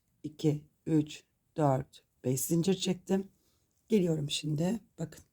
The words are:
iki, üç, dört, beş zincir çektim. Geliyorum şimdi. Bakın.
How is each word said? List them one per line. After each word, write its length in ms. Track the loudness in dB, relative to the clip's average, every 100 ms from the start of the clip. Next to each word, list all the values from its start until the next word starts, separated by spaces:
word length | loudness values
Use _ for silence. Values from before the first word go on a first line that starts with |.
| _ _
iki, 380 | -14 -2 0 0 -4 _ 0
üç, 380 | 2 0 -6 -20 _ _ 0
dört, 460 | 2 2 -2 -14 _ _
beş 180 | -2 -2
zincir 320 | 0 2 2
çektim. 540 | 0 0 -4 -2 -2 -2 _ _ _ _ _ 0
Geliyorum 420 | 2 2 0 -2
şimdi. 500 | -4 -4 -2 -2 -4 -8 -12
Bakın. 260 | -12 -12 -20